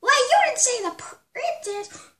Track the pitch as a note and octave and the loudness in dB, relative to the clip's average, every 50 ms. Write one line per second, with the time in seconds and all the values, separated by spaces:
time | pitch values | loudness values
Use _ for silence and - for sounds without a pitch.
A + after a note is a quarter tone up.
0 | - A4+ C#5+ D5 B4+ B4 D#5+ G5 F#5+ D#5+ - C5 - B4+ B4 A#4 G4 F4 E4 - | 2 2 4 4 4 4 4 4 4 2 0 0 0 0 0 -2 -4 -6 -8 -8
1 | - - - - _ _ _ - - F5 E5+ E5 - G4+ G4+ G4+ G#4 - - - | -16 -18 -18 -20 _ _ _ -6 -4 -4 -4 -4 -8 -8 -8 -8 -8 -10 -14 -20
2 | - - _ _ | -20 -20 _ _